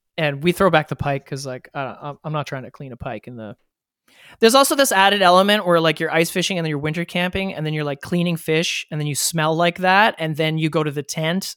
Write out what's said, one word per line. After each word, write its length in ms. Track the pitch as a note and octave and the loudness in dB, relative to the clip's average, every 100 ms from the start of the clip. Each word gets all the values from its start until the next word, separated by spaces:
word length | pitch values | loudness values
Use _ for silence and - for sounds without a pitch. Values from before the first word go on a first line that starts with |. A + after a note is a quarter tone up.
| _ - | _ -6
and 260 | D3+ C#3 | -4 -2
we 100 | E3+ | 0
throw 180 | F3 F#3+ | 2 4
back 180 | D#3+ D3 | 4 2
the 80 | C#3+ | -4
pike 300 | C#3+ C#3 - | -2 -4 -6
'cause, 180 | C3+ C#3 | -12 -10
like, 220 | B2+ - | -14 -12
uh, 220 | D#3 C3 - | -10 -8 -10
I'm, 180 | C#3+ C#3 | -14 -12
I'm 80 | D#3+ | -8
not 140 | D3+ C#3 | -6 -6
trying 160 | C3+ | -10
to 80 | A2+ | -12
clean 220 | - C#3 | -16 -16
a 40 | A#2 | -12
pike 300 | C#3 G#2+ - | -10 -12 -12
in 80 | A#2+ | -16
the, 200 | G#2+ G2+ _ _ _ _ _ _ - - | -14 -16 _ _ _ _ _ _ -18 2
there's 140 | A3+ | 4
also 200 | C4 C#4 | 6 4
this 180 | C#4+ C4+ | 4 2
added 280 | F#3+ G3 G3+ | 4 4 6
element 440 | F#3 F3+ G3 G#3 F3+ | 6 6 6 2 2
where, 140 | E3+ | 2
like, 180 | D#3+ D3+ | 2 0
you're 100 | D#3+ | 0
ice 180 | D#3 E3+ | 0 0
fishing 280 | F#3 E3+ F#3 | -2 -4 -2
and 60 | |
then 60 | D#3+ | -4
you're 80 | D3 | -4
winter 260 | D3+ E3 | -4 -4
camping 480 | E3+ F3+ F3+ G3 F#3+ | -4 -4 -2 -4 -6
and 100 | D3 D#3 | -6 -6
then 60 | |
you're, 100 | D3+ | -4
like, 160 | D3 C#3 | -4 -6
cleaning 360 | - F3 F3 E3 | -4 -2 0 -2
fish 500 | - D#3+ F3 - - | -2 -2 0 -4 -6
and 100 | D3+ | -6
then 60 | D3 | -4
you 80 | |
smell 400 | C#3 - E3 D#3 | -4 -4 -2 0
like 240 | D#3+ F3 E3+ | 2 0 0
that 360 | F#3 F#3+ A3 - | 2 4 4 0
and 180 | D#3+ D3+ | -4 -2
then 200 | D#3 D#3+ | -2 0
you 120 | D#3+ | -2
go 120 | D#3+ | 0
to 80 | D3+ | -2
the 120 | C#3+ | -4
tent 540 | C#3 - D#3+ F#3 - | -8 -4 -2 -2 -6